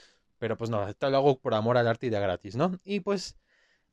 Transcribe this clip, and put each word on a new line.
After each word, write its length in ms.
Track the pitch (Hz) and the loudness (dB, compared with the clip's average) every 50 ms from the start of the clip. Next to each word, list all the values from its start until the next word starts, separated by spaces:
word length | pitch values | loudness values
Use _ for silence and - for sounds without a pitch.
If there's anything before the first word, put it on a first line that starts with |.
| - _ _ _ _ _ _ - | -20 _ _ _ _ _ _ -8
Pero 180 | 117 110 110 | -6 -6 -4
pues 120 | - 117 113 | -4 -4 -2
no, 180 | 117 104 101 | -2 -2 -2
esto 220 | 98 104 - 143 135 | -4 -6 -4 -2 0
lo 80 | 135 | 2
hago 220 | 135 135 147 131 - | 4 4 4 2 2
por 140 | - 135 113 | 0 -2 0
amor 220 | 107 107 117 123 | 2 2 4 4
al 100 | 123 120 | 4 4
arte 200 | 117 113 - - | 2 2 0 -2
y 20 | 120 | -2
de 80 | 110 101 | 0 0
gratis, 360 | 101 95 87 - - 101 98 | 0 0 -2 -2 -6 -6 -4
¿no? 240 | 120 156 185 185 180 - | -2 -2 -2 -2 -4 -8
Y 140 | 196 202 202 | -6 -6 -4
pues, 360 | 180 202 202 185 185 - - _ _ _ _ _ _ _ _ _ _ _ | -2 -2 -2 -2 -4 -8 -16 _ _ _ _ _ _ _ _ _ _ _